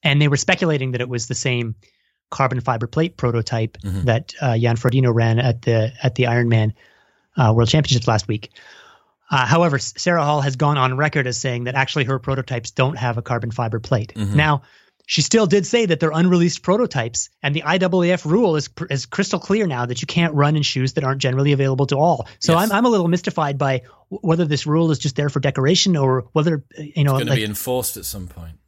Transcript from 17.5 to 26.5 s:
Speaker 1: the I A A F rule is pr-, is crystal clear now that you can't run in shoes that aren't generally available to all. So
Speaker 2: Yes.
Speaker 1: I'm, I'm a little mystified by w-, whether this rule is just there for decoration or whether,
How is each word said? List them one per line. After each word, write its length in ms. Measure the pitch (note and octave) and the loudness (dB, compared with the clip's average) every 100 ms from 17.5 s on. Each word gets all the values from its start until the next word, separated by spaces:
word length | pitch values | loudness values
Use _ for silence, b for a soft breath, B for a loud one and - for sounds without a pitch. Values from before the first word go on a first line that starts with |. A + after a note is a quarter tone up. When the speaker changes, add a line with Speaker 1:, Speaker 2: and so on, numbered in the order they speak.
| D3 | -4
Speaker 1:
the 80 | |
I 120 | D3 F3+ | 0 0
A 80 | F#3 | 2
A 200 | F#3 F3 | 2 2
F 140 | F3+ D3+ | 0 0
rule 300 | F3+ A3 D#3 | 2 2 0
is 120 | C#3+ | -2
pr-, 180 | - - | -10 -6
is 220 | C#3 - | -6 -4
crystal 320 | - G3 F#3+ | -4 -2 -2
clear 260 | - G3+ G3 | -2 0 0
now 220 | B2+ B2 | -2 -4
that 140 | B2 | -6
you 40 | - | -4
can't 300 | - E3+ D3 | 0 0 2
run 200 | C#3+ D#3 | 2 2
in 60 | |
shoes 320 | C#3+ C3+ C3 | 0 -2 -2
that 100 | - | -2
aren't 180 | C3+ C3+ | -2 -2
generally 320 | C3 B2+ C#3+ | -2 0 2
available 340 | C#3 C3+ C3 C#3 | 2 2 0 0
to 100 | C#3 | 2
all. 300 | D#3+ E3 - B | 0 0 -6 B
So 140 | - | 2
Speaker 2:
Yes. 160 | E3 G#3+ | 2 2
Speaker 1:
I'm, 80 | G#3+ | 2
I'm 80 | B3 | 2
a 40 | |
little 180 | A3 E3+ | 2 2
mystified 500 | F3 F#3 F3 D3+ C#3 | 0 -2 -2 -2 0
by 220 | C#3 C3 b b b | -2 -2 b b b
w-, 80 | - | -6
whether 240 | F3 E3 E3 | 0 2 2
this 220 | D3 D3+ | 0 0
rule 240 | D#3 E3 | 2 2
is 80 | D3 | 2
just 160 | D3+ C3 | -2 -2
there 140 | D3 | -2
for 100 | C#3+ | -2
decoration 580 | C#3 C3+ C3 F#3 G3+ E3 | -2 0 2 2 2 2
or 300 | C3+ B2+ A#2 | 2 0 0
whether, 300 | D#3 D#3 | 0 0